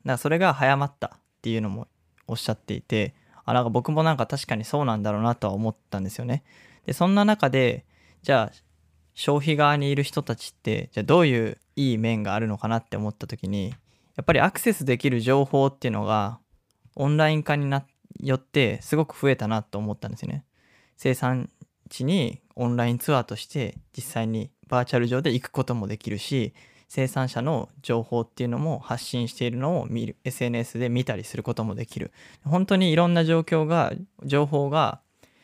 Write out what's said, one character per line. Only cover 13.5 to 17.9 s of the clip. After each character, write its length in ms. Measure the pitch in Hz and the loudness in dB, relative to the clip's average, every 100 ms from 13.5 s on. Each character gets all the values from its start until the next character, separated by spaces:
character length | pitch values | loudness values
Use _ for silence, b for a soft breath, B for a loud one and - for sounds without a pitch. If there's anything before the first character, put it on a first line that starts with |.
| 101 95 127 _ _ _ - | -4 -4 -8 _ _ _ -4
や 60 | |
っ 40 | - | 2
ぱ 80 | |
り 60 | 151 | 4
ア 100 | 175 | 4
ク 100 | - | 2
セ 140 | 240 | 0
ス 100 | 202 | 0
で 140 | 131 120 | 0 2
き 120 | 139 | 2
る 100 | 123 | 2
情 260 | 113 139 139 | 4 4 4
報 220 | 139 135 | 4 2
っ 100 | 135 | 2
て 100 | 123 | -4
い 40 | |
う 20 | |
の 120 | 107 104 | -2 0
が、 340 | 107 101 113 _ _ _ _ _ - | 0 0 -6 _ _ _ _ _ -4
オ 120 | 143 | 0
ン 100 | 151 | 4
ラ 120 | 156 | 4
イ 60 | 156 | 2
ン 80 | |
化 120 | 147 147 | 0 -2
に 140 | 139 | 0
な-、 160 | 139 139 | -2 -4